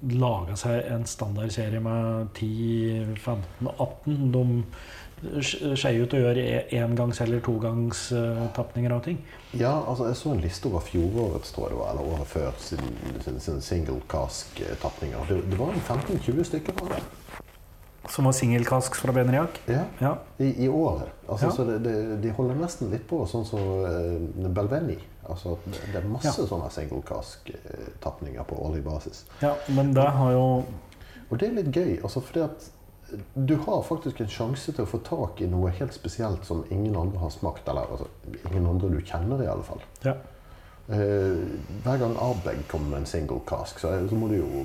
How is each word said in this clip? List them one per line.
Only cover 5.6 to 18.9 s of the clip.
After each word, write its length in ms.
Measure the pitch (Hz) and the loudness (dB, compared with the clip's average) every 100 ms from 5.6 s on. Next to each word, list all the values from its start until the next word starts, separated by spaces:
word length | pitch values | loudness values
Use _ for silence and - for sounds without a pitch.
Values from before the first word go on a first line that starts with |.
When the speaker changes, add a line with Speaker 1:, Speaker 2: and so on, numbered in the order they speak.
| 147 135 | 0 2
Speaker 1:
skeier 240 | 139 117 | 4 4
ut 140 | 120 139 | 4 6
og 60 | 120 | 6
gjør 160 | 123 | 6
e-, 220 | 120 120 - | 4 0 0
engangs- 480 | 123 117 120 120 117 | 0 2 4 2 2
eller 160 | 117 120 | 2 2
togangs, 640 | 120 113 117 117 117 110 - | 2 0 2 2 0 -2 -2
eh, 340 | 120 117 113 117 - | 0 2 0 -2 -2
tapninger 380 | 117 117 120 120 | -4 0 2 2
av 60 | 156 | 0
ting. 160 | 175 - - - | -4 -6 -16 -10
Speaker 2:
Ja, 220 | 120 117 151 131 | 2 4 4 0
altså, 240 | 123 117 | 0 2
jeg 80 | 123 | 0
så 160 | 156 | 2
en 80 | 120 | 2
liste 300 | 85 - 139 | 0 0 0
over 100 | 87 | 0
fjorårets, 720 | - 90 85 113 110 80 - | 0 2 4 4 0 0 -4
tror 140 | - - | -6 -4
jeg 80 | 57 | -2
det 80 | |
var, 100 | 50 | -2
eller 160 | 64 69 80 | -2 -2 -2
året 140 | 73 | -2
før, 160 | 80 67 - | -2 -2 -4
sin, 240 | - 73 65 60 - 65 | -6 -4 -4 -6 -6 -6
sin, 180 | 64 64 | -6 -4
sin 240 | 73 71 | -4 -4
single 400 | - 87 73 64 - | 0 0 0 -4 -2
cask, 500 | 76 65 - - - | -2 -2 -6 -10 -8
eh, 160 | 50 | -6
tapninger. 480 | - - - 71 57 80 | -4 -4 -4 -6 -4 0
Det, 80 | 92 92 | 0 2
det 160 | 95 | 0
var 80 | 143 | 0
en 160 | 190 - | 0 0
femten 320 | 123 139 185 | -2 0 0
tjue 240 | - 165 | 2 2
stykker 300 | 170 156 - | 2 0 -2
fra 220 | - - - | -4 -4 -6
det. 80 | - - - - - - - - - - | -8 -14 -16 -16 -16 -20 -20 -20 -20 -18
Speaker 1:
Som 240 | - - 135 | -8 4 6
var 80 | 131 | 6
single 240 | 120 120 | 6 6
casks 380 | 117 127 - | 6 4 2